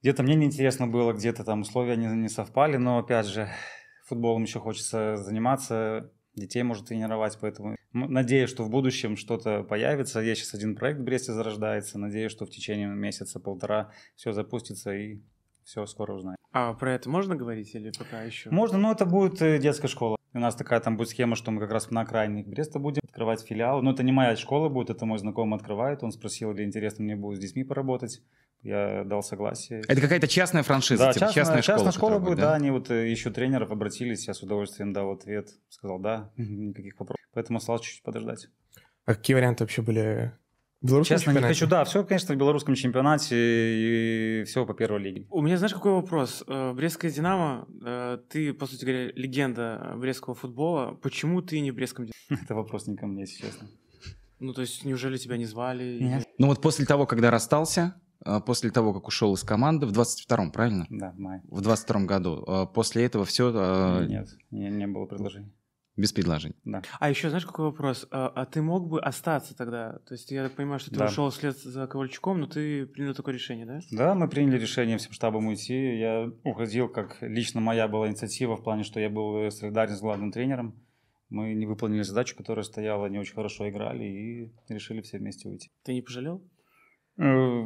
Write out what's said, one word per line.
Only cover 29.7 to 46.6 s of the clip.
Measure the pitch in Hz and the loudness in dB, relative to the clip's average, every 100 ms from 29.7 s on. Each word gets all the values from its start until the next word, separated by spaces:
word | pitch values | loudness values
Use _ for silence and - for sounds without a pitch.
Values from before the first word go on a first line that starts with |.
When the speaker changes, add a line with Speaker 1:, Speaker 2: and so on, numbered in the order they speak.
| 113 110 | -10 2
Speaker 3:
Это | 135 | 4
какая-то | 139 175 165 | 6 4 4
частная | 180 180 170 | 4 4 2
франшиза, | 139 135 - 113 131 | 4 4 6 8 8
Speaker 1:
Да, | |
Speaker 3:
типа, | 123 208 | 8 6
Speaker 1:
частная, | |
Speaker 3:
частная | 170 139 156 | 6 6 6
школа, | 160 214 | 6 6
Speaker 1:
частная | 190 | 6
школа | 175 214 | 4 4
Speaker 3:
которая | 208 180 | 4 2
Speaker 1:
будет, | 165 | 4
Speaker 3:
будет, | 151 | 4
да? | |
Speaker 1:
да, | 156 | 4
они | 143 | 4
вот, | 131 - | 0 2
э, | 117 113 | 0 2
ищут | 113 120 107 | 0 -2 0
тренеров, | 127 131 107 | 2 2 0
обратились, | 107 104 - 123 107 - | -2 -4 -4 -4 -4 -6
я | |
с | 98 | -8
удовольствием | 95 104 101 - 101 | -4 -2 -2 -4 -4
дал | 98 98 | -2 -2
ответ, | 95 107 104 101 _ _ | -4 -6 -6 -6 _ _
сказал: | - 101 92 | -14 -8 -4
«Да, | 101 110 104 | -2 -2 -6
<laughs> | - | -8
никаких | 107 104 107 101 98 - | -6 -6 -8 -10 -14 -14
вопросов». | 98 - _ | -10 -10 _
Поэтому | 113 113 113 | -8 -4 -4
осталось | - 117 | -2 -4
чуть-чуть | - - | -4 -12
подождать. | - 113 113 117 - _ _ - _ _ - | -10 -8 -8 -10 -14 _ _ -20 _ _ 0
Speaker 4:
А | 113 | 2
какие | - 135 | 4 6
варианты | 123 117 113 | 6 2 -2
вообще | - | 0
были | 113 113 110 107 117 - _ _ _ _ | 0 2 2 0 -2 -6 _ _ _ _
в | 127 | 4
белорусском | 135 160 165 | 6 6 4
Speaker 1:
Честно, | 151 | 6
не | 139 | 6
Speaker 4:
чемпионате? | 123 160 | 6 4
Speaker 1:
хочу. | 160 | 6
Да, | 175 | 6
все, | 143 202 196 | 6 2 2
конечно, | 190 - 139 | 0 2 4
в | |
белорусском | 139 147 143 131 | 6 4 2 2
чемпионате | 123 123 139 151 147 120 | 2 4 6 4 4 4
и | 117 117 113 113 113 117 113 113 110 110 107 | 4 4 4 2 2 2 2 0 0 -2 -2
все | 127 120 | -2 -2
по | |
первой | 104 113 104 | 0 0 0
лиге. | 98 98 - | -2 -8 -4
Speaker 2:
У | 185 | 0
меня, | 151 180 | 2 4
знаешь, | 208 | 2
какой | 190 - | 2 2
вопрос? | 190 185 165 127 - - | 2 2 0 0 -4 -6
Э, | 135 | -4